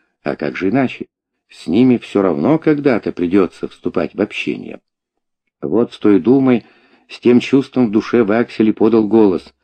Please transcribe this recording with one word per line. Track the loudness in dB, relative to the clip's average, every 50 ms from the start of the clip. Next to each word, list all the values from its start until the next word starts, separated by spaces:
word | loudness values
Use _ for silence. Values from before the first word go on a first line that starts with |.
| _ _ _ _
А | -8 -8 -8
как | -6 -8 -8 -6
же | -4 -4 -2
иначе? | -2 -2 -2 -4 -6 -10 -16 _ _ _ _ _ _ _ _ _
С | _ -16 -8
ними | -2 0 2 4 4 2 0
все | -2 -4 -2 0
равно | 0 0 -2 -2 0 0 0 0
когда-то | 0 -2 -2 0 0 0 -2 0 -4 -6
придется | -6 -4 -4 0 2 0 0 0 -4 -10 -14 -14
вступать | -12 _ -10 -6 -4 -4 -6 -6 -4
в | -4
общение. | -4 -4 -4 -10 -8 -8 -8 -8 -10 -16 -18 -20 _ _ _ _ _ _ _ _ _ _ _ _ _ _ _ -12
Вот | -8 -4 -2 -2 -2 -2
с | -4 -2
той | 2 2 2 4
думой, | 4 2 2 2 4 2 0 0 -2 _ _ _ _ _ _ _ _ _
с | -14 -2
тем | 0 2 2 2
чувством | 2 2 0 0 0 -2 -2 -2 -2 0
в |
душе | 0 -2 -2 0 0 0 0
Ваксель | 0 0 -2 -2 -4 -2 -2 0 0
и |
подал | 0 0 0 2 2 2 0
голос. | 2 2 4 4 4 2 -2 -6 -10 _ _